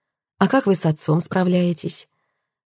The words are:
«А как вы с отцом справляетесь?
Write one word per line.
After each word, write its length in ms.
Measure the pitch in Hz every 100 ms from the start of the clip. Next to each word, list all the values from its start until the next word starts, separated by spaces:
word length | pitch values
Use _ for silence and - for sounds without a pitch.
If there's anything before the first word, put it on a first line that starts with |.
| _ _ _ -
«А 100 | 190
как 180 | 269 202
вы 80 |
с 100 | 190
отцом 360 | 160 156 - 156
справляетесь? 880 | - 185 180 180 175 170 170 - - _ _ _ _ _